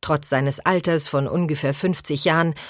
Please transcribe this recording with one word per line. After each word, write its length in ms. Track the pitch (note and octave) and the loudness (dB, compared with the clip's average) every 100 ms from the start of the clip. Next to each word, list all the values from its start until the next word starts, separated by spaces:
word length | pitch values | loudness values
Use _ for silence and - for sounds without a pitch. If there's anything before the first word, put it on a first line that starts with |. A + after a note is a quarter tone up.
Trotz 260 | - D3+ - | 0 -2 2
seines 320 | C3+ C#3 C3+ | 0 2 0
Alters 480 | - F#3 F3 E3 D3+ | 0 0 2 0 0
von 180 | C#3+ C#3 | 0 0
ungefähr 480 | E3+ F3 D3 C#3 | 0 0 0 -2
fünfzig 500 | C#3+ F#3 F3 - D3 | 0 -2 -2 -2 -2
Jahren 300 | F3+ D#3+ E3 D3+ - | 2 2 2 -2 -10